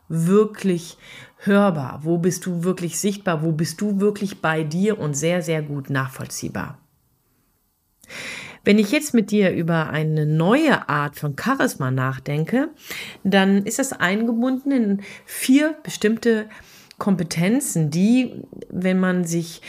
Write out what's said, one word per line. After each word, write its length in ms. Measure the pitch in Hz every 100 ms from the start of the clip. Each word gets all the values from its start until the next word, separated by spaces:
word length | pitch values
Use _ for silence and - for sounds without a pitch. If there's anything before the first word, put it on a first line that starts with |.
| -
wirklich 840 | 160 170 202 214 208 190 175 - - - - - _
hörbar? 640 | 202 202 202 156 123 143
Wo 160 | 156 170
bist 260 | 180 175
du 200 | 185 170
wirklich 340 | 175 180 170 -
sichtbar? 460 | 208 202 185 160
Wo 80 | 160
bist 280 | 156 165 -
du 200 | 208 196
wirklich 400 | 208 202 196 -
bei 240 | 160 160
dir 340 | 156 170 214 202
und 160 | 147
sehr, 260 | 139 160 180
sehr 220 | 160 156
gut 260 | 147 143 135
nachvollziehbar? 920 | 135 131 - 123 - - 101 - - _ _ _ _ _ _ _ _ _ _ _ _ - - - - - -
Wenn 160 | - 208
ich 100 | 202
jetzt 240 | 302 302
mit 160 | 233 202
dir 220 | 208 185
über 380 | - 165 165 156
eine 360 | 151 156 156 151
neue 600 | 156 170 269 311 190 -
Art 280 | 143 143 -
von 200 | 151 135
Charisma 520 | 220 269 269 - 131
nachdenke, 800 | 131 131 131 - 147 160 240 311 - - - - -
dann 420 | 190 196 190 196
ist 140 | 202 247
das 140 | 269
eingebunden 800 | - 175 208 233 233 254 262 277
in 300 | 269 208 202 - - -
vier 500 | - - 269 311 311
bestimmte 600 | - - 214 226 233 220 214 - - - - -
Kompetenzen, 920 | 208 185 165 165 180 262 - 170 151
die, 440 | 165 202 254 247 - - - -
wenn 300 | - 185 185
man 260 | 185 180
sich, 380 | 170 170 165 -